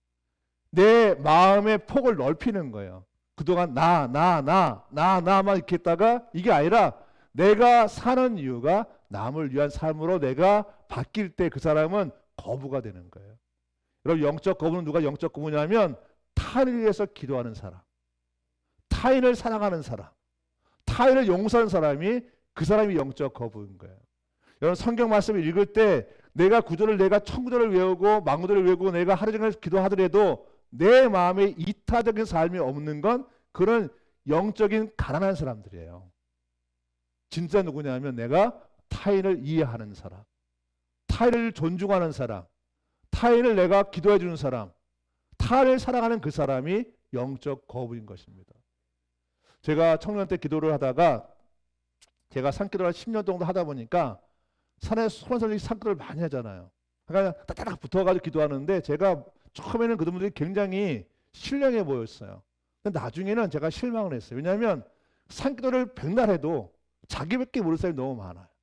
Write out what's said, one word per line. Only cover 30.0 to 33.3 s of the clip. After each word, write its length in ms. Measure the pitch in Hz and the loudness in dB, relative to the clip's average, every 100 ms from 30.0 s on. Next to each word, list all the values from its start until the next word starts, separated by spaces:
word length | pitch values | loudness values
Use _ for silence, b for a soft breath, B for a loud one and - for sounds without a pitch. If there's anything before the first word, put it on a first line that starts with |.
| 180 196 196 123 b b b | 2 4 2 0 b b b
내 360 | 123 190 254 254 | 0 6 8 8
마음에 460 | 190 175 190 202 165 | 4 2 2 0 0
이타적인 680 | 165 - - 233 226 214 | -6 -8 -2 -2 0 -2
삶이 340 | 214 160 165 180 | -2 0 0 0
없는 440 | 131 143 151 147 | -4 -4 -8 -4
건 260 | 190 247 262 | 0 -2 -4